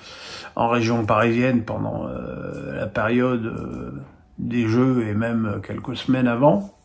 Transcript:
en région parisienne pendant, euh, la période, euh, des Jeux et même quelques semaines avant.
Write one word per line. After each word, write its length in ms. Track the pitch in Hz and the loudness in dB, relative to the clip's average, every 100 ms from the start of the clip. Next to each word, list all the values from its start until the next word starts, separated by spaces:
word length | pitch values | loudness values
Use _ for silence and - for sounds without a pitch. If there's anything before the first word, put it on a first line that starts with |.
| - - - - - | -20 -18 -16 -16 -12
en 140 | - 117 | -2 0
région 360 | 120 113 117 | 2 2 0
parisienne 600 | 107 107 117 120 127 123 | 2 4 4 4 2 2
pendant, 420 | 110 107 110 110 - | 0 -4 -4 -4 -6
euh, 720 | 64 - - - - - - | -8 -8 -8 -8 -8 -8 -6
la 100 | 107 | -4
période, 600 | - 107 123 127 123 113 | -2 2 2 2 0 -2
euh, 540 | - 80 62 - - 135 - - - | -6 -8 -8 -8 -10 -14 -20 -20 -8
des 300 | 120 120 110 | -2 0 2
Jeux 400 | 117 131 123 107 | 4 4 4 0
et 60 | |
même 460 | 104 117 117 107 101 - | 0 0 0 -2 -4 -6
quelques 300 | 98 - - | -8 -8 -8
semaines 320 | - 127 123 | 0 4 4
avant. 440 | 120 147 202 202 - | 6 4 4 0 -14